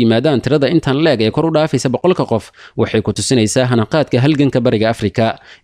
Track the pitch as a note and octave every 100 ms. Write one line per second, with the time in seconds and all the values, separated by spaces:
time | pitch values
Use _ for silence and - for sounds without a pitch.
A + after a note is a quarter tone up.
0 | A#2 A2+ C#3 C3 - D3+ C3 D#3 C#3 C3+
1 | D#3+ B2 A2 B2+ D#3+ D#3 D#3 C3 C#3 B2
2 | F3 - C3 A2 - - - - A2 A2+
3 | - - G#2+ C3 A2 C3+ B2+ A#2+ A2 D#3+
4 | C#3+ B2+ C3+ D3+ C#3+ C3+ A#2+ A2+ A2 A#2
5 | G2+ - A2+ - - -